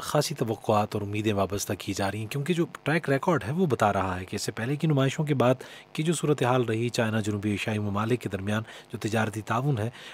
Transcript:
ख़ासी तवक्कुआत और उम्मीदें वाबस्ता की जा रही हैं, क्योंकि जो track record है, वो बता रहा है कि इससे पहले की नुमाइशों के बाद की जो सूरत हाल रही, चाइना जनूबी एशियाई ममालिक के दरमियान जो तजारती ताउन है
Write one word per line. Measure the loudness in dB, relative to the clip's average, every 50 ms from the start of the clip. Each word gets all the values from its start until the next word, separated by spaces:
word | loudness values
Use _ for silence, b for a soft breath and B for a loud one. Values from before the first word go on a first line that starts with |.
ख़ासी | -6 0 2 2 2 2 -2
तवक्कुआत | -2 -2 -2 -2 -2 0 2 2 2 2 0 -2
और | -4 -4
उम्मीदें | -4 -4 -2 0 0 2
वाबस्ता | 2 0 0 -2 -4 -4 -4 -6
की | -6 -6 -6 -4
जा | -2 -2 -2
रही | -2 -4
हैं, | -6 -6
क्योंकि | -6 -4 -2 0 0
जो | 0 0 -2 -4 -6 -2
track | 0 0 0 2 2
record | 0 2 2 2 2 2 0
है, | -2 0
वो | 0 2
बता | 2 4 4 4 4
रहा | 4 2 0 0 -2
है | -4 -6
कि | -6 -6
इससे | -6 -6 -6 -6
पहले | -4 -4 -4 -2
की | 0 2
नुमाइशों | 2 4 4 4 2 2 0 0
के | 0 2
बाद | 4 4 4 4 B B B B B B -10 -6
की | -2 0
जो | 0 0
सूरत | 0 2 2 2 2 4
हाल | 4 4 4 2
रही, | 2 0 0 0 0
चाइना | 0 0 2 2 2 0
जनूबी | 0 0 -2 0 0 0 0
एशियाई | 0 0 -2 -2 -2
ममालिक | -2 0 0 0 0 0 0 -2
के | -2 -4
दरमियान | -6 -4 -2 -2 -2 -2 -4
जो | -6 -10 -18 -14 -14 -10 -6
तजारती | -4 -2 0 0 0 0 -2 -6
ताउन | -4 -2 -2 0 0 0 0 0
है | -2 -4 B B B B